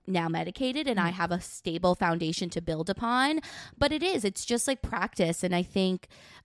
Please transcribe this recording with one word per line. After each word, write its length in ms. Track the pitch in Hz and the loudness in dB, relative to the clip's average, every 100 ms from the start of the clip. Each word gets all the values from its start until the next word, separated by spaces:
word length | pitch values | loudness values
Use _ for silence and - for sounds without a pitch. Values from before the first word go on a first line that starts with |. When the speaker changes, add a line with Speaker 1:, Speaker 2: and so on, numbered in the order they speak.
| - | -2
Speaker 1:
now 220 | 180 165 | 0 0
medicated 580 | 165 165 - 262 262 294 | -2 -4 -2 -2 0 0
and 100 | 220 | 2
I 100 | 170 | 2
Speaker 2:
Mm. 40 | |
Speaker 1:
have 160 | 180 170 | 0 -2
a 80 | 175 | -2
stable 540 | - - - 165 180 | -4 -8 -4 0 2
foundation 560 | 180 180 165 165 165 175 | 4 2 2 0 -2 -2
to 100 | 165 | -4
build 300 | 165 160 165 | -4 -4 -2
upon. 500 | 190 233 247 277 320 - - - - | -2 0 2 2 2 -4 -14 -12 0
But 140 | 285 | 0
it 100 | 302 | 2
is, 220 | 349 339 | 0 0
it's 200 | 202 - | 0 -4
just, 220 | - 240 - | -2 0 0
like, 140 | 269 | -2
practice. 600 | - - 196 - 165 170 | -2 -2 -4 0 0 2
And 100 | 180 | 0
I 80 | 180 | 0
think 460 | 185 196 190 185 - - - - | 0 2 2 0 -6 -20 -20 -2